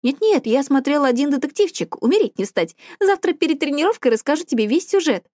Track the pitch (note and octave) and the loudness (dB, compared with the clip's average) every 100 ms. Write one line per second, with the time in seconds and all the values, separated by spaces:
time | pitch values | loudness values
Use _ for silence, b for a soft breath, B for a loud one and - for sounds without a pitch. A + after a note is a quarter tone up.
0 | B3 C#4 G#4+ E4+ A#3 B3 C4+ C#4 C4+ D4 | -2 0 0 2 2 0 2 0 2 0
1 | C4+ A#3+ C#4+ C#4 D4 - F#4+ - - - | 2 0 0 -2 -4 -2 -2 -2 -10 -2
2 | A#3 G4+ B3+ - G3 - E3 B B B | 0 2 0 -2 -4 -2 -4 B B B
3 | G4 F#4+ - - E4 C#4+ D4+ C#4+ E4+ - | 0 2 -2 -2 -2 0 -2 0 0 0
4 | B3+ A3+ - D4+ - A#3 G#3+ D4+ - G4 | 0 0 0 -4 -2 -2 0 0 0 0
5 | D#4 G3+ _ | 0 -2 _